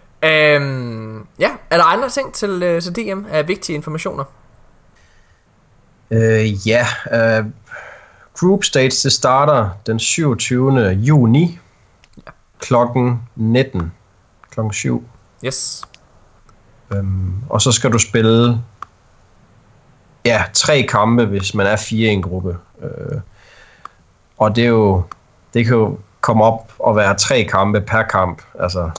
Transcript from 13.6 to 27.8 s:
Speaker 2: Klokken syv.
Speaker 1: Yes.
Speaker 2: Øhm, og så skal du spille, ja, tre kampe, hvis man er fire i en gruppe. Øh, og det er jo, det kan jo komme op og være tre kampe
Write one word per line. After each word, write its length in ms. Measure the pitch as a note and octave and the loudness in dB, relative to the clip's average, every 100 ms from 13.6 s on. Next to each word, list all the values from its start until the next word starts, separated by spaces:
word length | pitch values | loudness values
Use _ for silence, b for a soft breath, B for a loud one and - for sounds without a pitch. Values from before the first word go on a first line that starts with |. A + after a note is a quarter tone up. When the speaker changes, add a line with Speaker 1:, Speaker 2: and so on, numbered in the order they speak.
| C3 F#2+ E2+ - _ _ _ _ - | 0 -4 -6 -10 _ _ _ _ -14
Speaker 2:
Klokken 220 | - A2 | -6 -6
syv. 300 | - C3 A#2+ - - _ _ B2 | -4 -4 -4 -8 -20 _ _ -8
Speaker 1:
Yes. 360 | - - - - - _ _ _ _ _ _ _ _ _ | -8 -8 -10 -16 -20 _ _ _ _ _ _ _ _ _
Speaker 2:
Øhm, 400 | G2 G2 F#2+ F#2 F#2 B2+ | -6 -2 -2 -4 -6 -4
og 120 | G#2+ | 0
så 100 | C3 | 2
skal 200 | A#2+ C3+ | 2 2
du 80 | A2+ | 0
spille, 600 | - A#2+ A2 A2+ A#2+ A#2 - _ - _ _ _ _ _ _ _ _ _ _ _ _ _ A#2 | 0 2 4 4 4 0 -4 _ -20 _ _ _ _ _ _ _ _ _ _ _ _ _ -6
ja, 180 | A2 F2+ | -4 -4
tre 320 | - - D3 - | -4 0 0 0
kampe, 360 | G#2+ G#2+ A#2+ A2 | 0 2 2 0
hvis 280 | G2 F#2+ G#2 | -2 -4 -2
man 120 | G2 | 0
er 80 | G#2+ | 0
fire 320 | - A2 A2+ | -2 -2 0
i 40 | |
en 80 | G2+ | 0
gruppe. 360 | F2+ F#2 F2+ E2+ - _ | -4 -6 -8 -10 -14 _
Øh, 340 | - - - D3 - B B B B B B B _ _ _ _ | -14 -12 -10 -10 -10 B B B B B B B _ _ _ _
og 180 | G#2+ A2+ | 0 4
det 80 | |
er 40 | A#2 | 4
jo, 360 | A2+ G#2 F#2 F2 - _ _ _ | 4 4 2 -2 -10 _ _ _
det 120 | A#2 A2+ | -2 2
kan 80 | A#2+ | 2
jo 220 | G#2+ - - _ | 0 -2 -14 _
komme 220 | - A2+ | 0 4
op 280 | A2 A2+ - - | 4 2 -8 -2
og 160 | - G#2+ | 0 2
være 200 | G2+ G2 | 2 2
tre 260 | - C3 G2 | 0 0 2
kampe 300 | F#2+ G2+ G#2 | 0 2 0